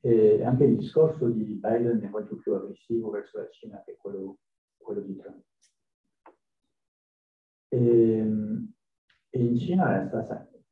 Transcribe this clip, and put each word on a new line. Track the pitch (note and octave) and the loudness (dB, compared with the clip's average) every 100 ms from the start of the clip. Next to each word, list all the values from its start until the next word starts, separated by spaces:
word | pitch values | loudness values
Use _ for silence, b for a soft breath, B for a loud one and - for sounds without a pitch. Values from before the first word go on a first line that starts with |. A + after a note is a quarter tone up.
E | B2+ A2+ G#2+ G#2+ | 4 6 6 4
anche | B2+ B2+ | 2 4
il | C#3 A2 | 4 4
discorso | - D#3 D#3 - A#2+ | 0 2 2 2 -2
di | A2 G#2 | -2 -4
Biden | G2+ G#2+ A#2 A#2+ A2+ | -4 -2 0 2 0
è | G2+ | -2
molto | G#2 G#2 G2 | -8 -10 -8
più | - | -4
aggressivo | - G2 - _ A2+ A2 | -4 -4 -16 _ -4 -4
verso | G2+ - G#2+ | -8 -10 -12
la | F#2+ | -12
Cina | _ A2 G2 | _ -20 -18
che | F#2+ - | -18 -16
quello, | G2 G2 F#2+ G2 _ _ _ _ | -12 -10 -12 -14 _ _ _ _
quello | - G2+ | -10 -8
di | F#2+ F#2+ | -8 -12
Trump. | - - _ _ _ _ _ _ _ _ - _ _ _ _ _ _ _ _ _ _ _ _ _ _ | -14 -20 _ _ _ _ _ _ _ _ -20 _ _ _ _ _ _ _ _ _ _ _ _ _ _
E, | B2 A#2+ A#2 A2+ A2 A2 G#2+ G#2+ - A#3 - _ _ _ _ _ | 0 4 6 4 2 0 -2 -4 -6 -8 -16 _ _ _ _ _
e | C3 | -2
in | A#2+ A#2+ | 0 0
Cina | - F#3 B2 | 0 0 2
è | G2 | 0
la | F#2+ | -2
stessa | G#2+ - G#2+ - _ _ | -6 -6 -10 -14 _ _